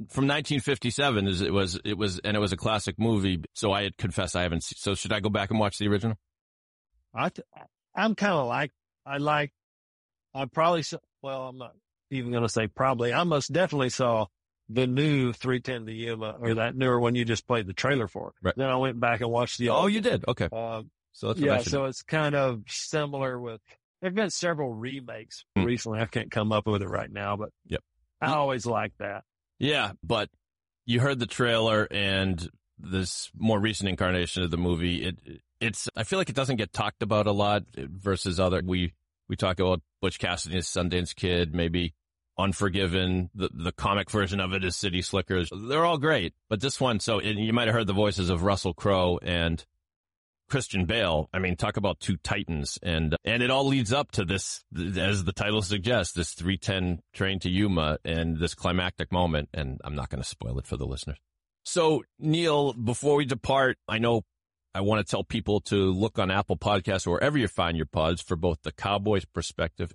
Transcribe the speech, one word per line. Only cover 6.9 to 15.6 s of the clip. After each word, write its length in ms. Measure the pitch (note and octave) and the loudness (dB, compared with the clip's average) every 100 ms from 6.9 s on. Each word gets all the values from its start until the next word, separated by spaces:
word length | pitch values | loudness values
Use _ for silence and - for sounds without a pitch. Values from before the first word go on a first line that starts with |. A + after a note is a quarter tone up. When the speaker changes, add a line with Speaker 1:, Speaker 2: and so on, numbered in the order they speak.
| _ _ | _ _
Speaker 2:
I 140 | - D#3 | -4 -4
th-, 160 | - - - - _ _ | -4 -16 -20 -20 _ _
I'm 220 | - A3 G#3 | 0 0 2
kinda 280 | G3+ E3 | 2 2
like, 280 | B2 B2 D3 - _ _ C3+ | 0 -2 -4 -8 _ _ -8
I 120 | C#3 | -2
like, 340 | D3 D3+ D3 - _ _ _ _ _ _ _ | 2 2 0 -8 _ _ _ _ _ _ _
I 120 | C3+ C3+ | -6 -2
probably 380 | - E3 E3+ | 2 4 4
saw, 140 | C#3 D#3+ - _ | 0 -8 -14 _
well, 220 | C#3 C3+ C3 | -8 -8 -8
I'm 80 | B2+ | -12
not 160 | A#2 D2+ _ _ _ | -16 -18 _ _ _
even 220 | C3+ A#2+ | -6 -2
gonna 160 | A#2+ A#2 | 0 2
say 180 | - A2 | 0 -2
probably. 460 | - C3 A#2+ A#2+ | 0 2 2 0
I 100 | B2+ F3 | 2 2
most 260 | D3 - | 0 0
definitely 380 | D3 F#3 D3 B2+ | 0 2 2 0
saw 380 | - B2 A2 G#2 _ _ _ - | 2 2 2 -2 _ _ _ -4
the 180 | A2+ B2+ | 0 2
new 460 | B2+ D3+ C#3+ B2 | 2 2 4 2
three 260 | A2+ B2+ | 0 -2
ten 260 | B2+ | -2